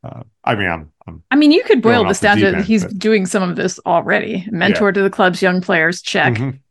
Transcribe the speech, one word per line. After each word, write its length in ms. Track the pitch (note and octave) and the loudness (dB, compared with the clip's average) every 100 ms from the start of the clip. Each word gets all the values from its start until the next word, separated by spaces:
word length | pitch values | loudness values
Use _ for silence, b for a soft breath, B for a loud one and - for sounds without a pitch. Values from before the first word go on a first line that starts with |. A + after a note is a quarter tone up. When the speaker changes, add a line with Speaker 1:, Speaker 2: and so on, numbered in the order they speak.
Speaker 1:
Uh, 200 | - - - _ | -16 -16 -20 _
I 120 | - A2+ | -4 -2
mean, 120 | F#2+ | -2
I'm, 240 | E2 D2+ _ - | -4 -8 _ -20
I'm 160 | E2 _ | -20 _
Speaker 2:
I 60 | C#4 | 2
mean, 160 | D4+ | 4
you 100 | E4 | 4
could 180 | B4 F#4 | 2 2
boil 220 | A3 A#3+ | 4 2
Speaker 1:
going 40 | G3 | 2
Speaker 2:
the 20 | |
Speaker 1:
off 100 | F#3+ | 2
the 80 | G#3 | 2
deep 100 | G#3 | 4
Speaker 2:
statute. 160 | G3 - | 2 2
Speaker 1:
end, 80 | G3 | 0
Speaker 2:
He's 180 | A3 | 0
Speaker 1:
but 160 | F3 G3 | 0 -4
Speaker 2:
doing 260 | G#3+ A3 F#3 | 0 0 0
some 240 | G#3 F3+ | -2 -2
of 60 | E3 | -2
this 240 | F#3 - - | -4 -4 -2
already. 600 | E3+ D#3+ F#3+ F#3+ F#3+ F#3 | -2 0 -4 -4 -8 -6
Mentor 380 | F3 F#3 - G3+ | -4 -2 0 0
Speaker 3:
Yeah. 40 | G3 | 0
Speaker 2:
to 60 | |
the 60 | G3 | -2
club's 320 | G3 F#3 F3 | 2 0 2
young 200 | F#3 F#3 | 0 -2
players, 400 | F3+ F3+ D#3+ F3 | 0 0 0 -4
check. 320 | - F#3 D#3 | -6 -2 0
Speaker 1:
Mm-hmm. 240 | A2 C3+ C3 _ | 0 -4 -8 _